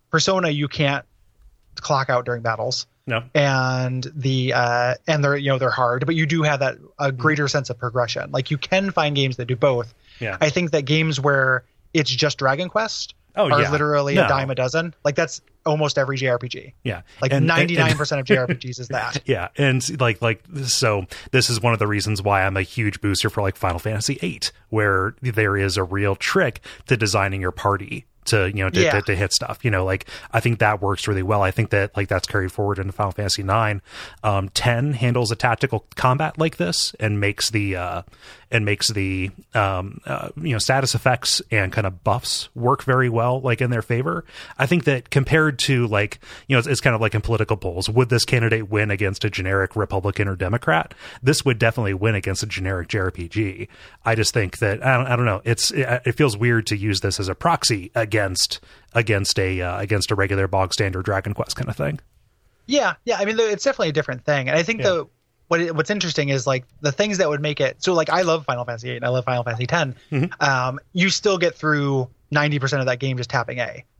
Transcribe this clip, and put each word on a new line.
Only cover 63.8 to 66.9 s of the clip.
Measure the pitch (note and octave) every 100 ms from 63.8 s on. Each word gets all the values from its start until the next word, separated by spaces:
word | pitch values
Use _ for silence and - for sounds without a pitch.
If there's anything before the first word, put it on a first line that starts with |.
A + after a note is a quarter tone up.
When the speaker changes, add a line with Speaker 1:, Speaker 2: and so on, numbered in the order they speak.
| F3
Speaker 1:
a |
different | D3+ D3 B2+ -
thing, | C#3+ B2+
and | D3+
I |
think | E3+ A3+
Speaker 2:
Yeah. | G3+
Speaker 1:
the, | F3 C#3 _ _ _ -
what | E3
it, | E3+ D#3+
what's | D#3
interesting | G#3 F3+ D3+ C#3+
is, | C3+ C#3
like, | C3 - -
the | D3